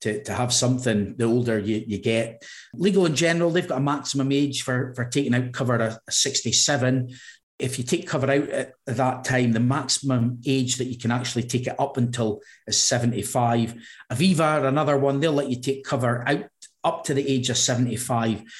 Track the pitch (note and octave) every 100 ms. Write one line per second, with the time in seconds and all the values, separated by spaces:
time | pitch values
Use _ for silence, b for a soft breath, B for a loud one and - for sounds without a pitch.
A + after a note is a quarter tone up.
0 | A2+ G#2 - G2+ B2 - B2+ B2+ B2 G#2
1 | F#2+ - A2+ B2 A#2+ A2 G2+ G#2+ A2+ G2
2 | A#2 A2+ A2+ - B B B - F#3+ G3
3 | F3 C3+ E3 E3+ E3+ F3 F3+ C3+ C#3+ C#3+
4 | - C#3 C3+ C#3 C#3 B2 - B2+ B2+ -
5 | B2 C#3+ C3+ B2 B2+ - B2 A#2+ A2 -
6 | - - C#3+ - A#2+ - - C#3+ B2+ C3
7 | B2 B B B _ - B2 B2+ A#2+ F3+
8 | - D3+ C3 C#3+ - B2+ C3 - - A#2+
9 | C3 C3 - B2+ A#2+ A2+ B2 C#3+ - -
10 | C#3 B2+ A#2 A#2+ D3 C3+ B2+ - B2+ A#2
11 | A2+ B2 B2 A#2+ A#2 B2 B2 - C#3 -
12 | A#2+ A#2+ A2 G#2 B B - - - A#2+
13 | A#2+ A#2 - C3 A#2+ A#2+ A2+ - B B
14 | B B2 F#3+ D#3+ D#3 D3+ C3+ C#3+ D3+ C#3
15 | C#3 C#3 D#3+ D3 C3 B2 C3+ C3 - C3
16 | B2 A#2+ B2+ D#3+ - _ - _ E3 -
17 | - C#3 C#3 C3 B2 A2+ - A#2+ B2 A2
18 | - A#2+ A2+ G2 -